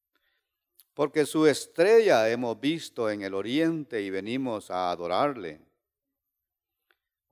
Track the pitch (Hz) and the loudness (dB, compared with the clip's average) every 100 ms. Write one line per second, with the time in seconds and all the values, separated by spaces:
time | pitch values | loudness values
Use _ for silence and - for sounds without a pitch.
0 | _ _ _ _ _ _ _ _ _ - | _ _ _ _ _ _ _ _ _ -4
1 | 143 156 139 160 156 131 - - 185 226 | -2 0 0 4 4 2 -2 2 6 6
2 | 208 127 110 120 123 110 135 160 - - | 6 4 2 0 -4 -4 -4 -4 -8 -4
3 | 110 104 98 98 104 143 165 165 143 113 | -4 -4 -6 -6 -2 0 0 -2 -6 -6
4 | 98 95 101 127 131 107 - 90 90 85 | -4 -4 -4 -4 -4 -6 -6 -4 -2 -2
5 | 87 92 143 127 85 76 _ _ _ _ | -2 0 0 -4 -10 -12 _ _ _ _
6 | _ _ _ _ _ _ _ _ _ _ | _ _ _ _ _ _ _ _ _ _
7 | _ _ - | _ _ -14